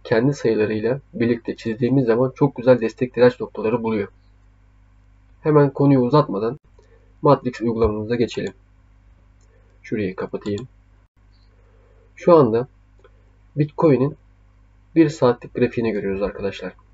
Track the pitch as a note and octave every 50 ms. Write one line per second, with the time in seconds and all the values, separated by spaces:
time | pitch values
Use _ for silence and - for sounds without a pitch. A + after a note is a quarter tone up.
0 | _ - A#2+ A2+ B2 C#3+ D3 - - A2+ A2 G#2+ G#2+ G#2 G#2+ G#2+ G#2 A2+ C#3 C#3+
1 | _ _ - A#2 A#2 A#2 A#2 A2+ - - - - - A#2 A2 A#2+ A#2+ A#2+ C3 C#3
2 | B2 A2+ A2 A#2+ C3 B2+ - - D3 C3+ - B2+ A#2 C3 B2+ A2+ A2+ G#2+ - -
3 | B2+ B2 - A#2 B2 B2 - - G#2+ - - G#2 G#2 A2 A#2+ A#2 A2+ A2 A2 G2+
4 | G2+ - _ _ _ _ _ _ _ _ _ _ _ _ _ _ _ _ _ _
5 | _ _ _ _ _ _ _ _ - D#3 D3+ D3 C#3+ C#3 - - C#3+ C#3+ C3+ B2+
6 | B2 B2 D3 D3+ C#3+ - F#2+ G2 A2 A#2 D3 - _ _ _ _ _ _ _ _
7 | _ _ _ - - D3 C3+ - - B2 - - A2+ A#2+ A2 A2+ A2+ G#2+ G#2 G#2+
8 | G#2+ A2 A#2+ A#2+ A2+ - - - - G2 - _ _ _ _ _ _ _ _ _
9 | _ _ _ _ _ _ _ _ _ _ _ _ _ _ _ _ _ - B2 G#2+
10 | G2 F#2 F#2 - F#2+ - - - - G#2+ G2+ G#2 C3 - _ _ _ _ _ _
11 | _ _ _ _ _ _ _ _ _ _ _ _ _ _ _ _ _ _ _ _
12 | _ _ _ - - F3+ E3+ D#3 C3+ A2 A2 A#2+ C#3+ - _ _ _ _ _ _
13 | _ _ _ _ _ _ _ _ _ _ - C#3+ D3 - - - E3+ D#3 C3 A2+
14 | C3 D3+ D3+ _ _ _ _ _ _ _ _ _ _ _ _ _ _ _ - D#3+
15 | D#3 D3 D3 - C3+ B2 A#2+ - - - - B2 B2 A#2+ - B2 A2+ A2 G#2 G2+
16 | G2 G2 F#2+ G2 G2+ F#2 - - G2+ G2 - - F#2 F#2 - _ _ _